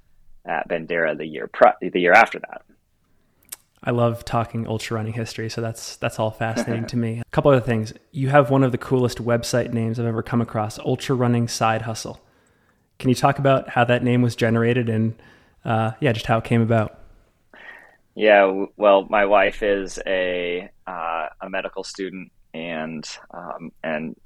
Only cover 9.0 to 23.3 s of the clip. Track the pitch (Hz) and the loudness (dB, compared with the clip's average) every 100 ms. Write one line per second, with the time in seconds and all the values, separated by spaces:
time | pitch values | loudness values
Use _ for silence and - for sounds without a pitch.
9 | 123 - 113 117 - 123 120 120 113 120 | 0 -2 0 0 0 -2 0 -2 -2 -2
10 | 117 113 - 120 113 110 107 - 151 131 | -2 -2 -2 -2 -2 -2 -6 -6 -4 -4
11 | - 127 123 120 117 - 113 113 113 113 | -2 0 2 2 0 0 0 0 -4 -8
12 | - - _ _ _ _ _ _ _ - | -10 -14 _ _ _ _ _ _ _ -4
13 | 131 123 143 143 139 135 - - 120 123 | 0 2 2 2 2 2 0 0 2 2
14 | 123 123 120 - 117 113 117 123 113 110 | 2 2 2 2 2 2 2 2 0 0
15 | 113 113 - _ _ _ 117 110 110 - | -2 -4 -16 _ _ _ -4 0 -2 -2
16 | 143 110 - 113 - 117 113 113 104 - | -2 -2 0 -2 2 0 2 2 0 -6
17 | - - _ _ _ - - - - _ | -20 -20 _ _ _ -20 -20 -20 -20 _
18 | _ - 107 101 98 95 98 - 104 98 | _ 0 6 8 6 2 -4 2 6 6
19 | 95 107 101 104 101 - 104 98 95 - | 4 0 4 4 2 0 -2 -2 -2 -8
20 | - 95 90 90 87 90 101 _ - 87 | -4 -2 -2 -4 -4 -6 -10 _ -12 -8
21 | 82 82 80 - 95 95 95 95 95 - | -6 -6 -8 -10 -10 -8 -8 -10 -12 -8
22 | 92 92 87 _ _ 80 85 80 78 80 | -8 -10 -16 _ _ -12 -10 -8 -8 -10
23 | - - - | -12 -18 -18